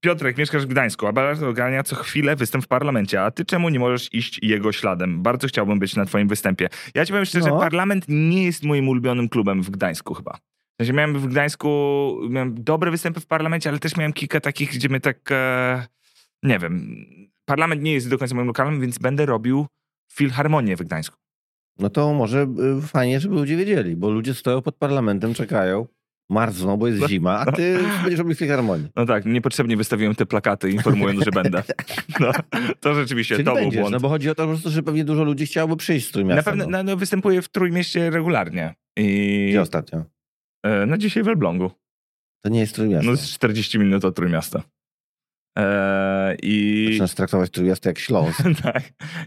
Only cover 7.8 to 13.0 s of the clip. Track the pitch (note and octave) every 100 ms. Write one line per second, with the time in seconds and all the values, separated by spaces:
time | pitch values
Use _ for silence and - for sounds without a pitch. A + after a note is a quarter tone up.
7.8 | F#3+ G3 F3 D3 D#3+ F3+ F#3 D#3+ D3 D3
8.8 | C3+ C3 B2 B2 A#2 A#2+ G2+ F#2+ F#2 G2
9.8 | F#2+ D#2+ - - - - _ _ _ _
10.8 | A#2 C3+ D3+ C#3+ C3+ B2+ D3 D3+ D3 D3
11.8 | C#3+ C#3+ C#3 D2 A2+ C3 B2+ A#2 A#2 D#3+
12.8 | F3 E3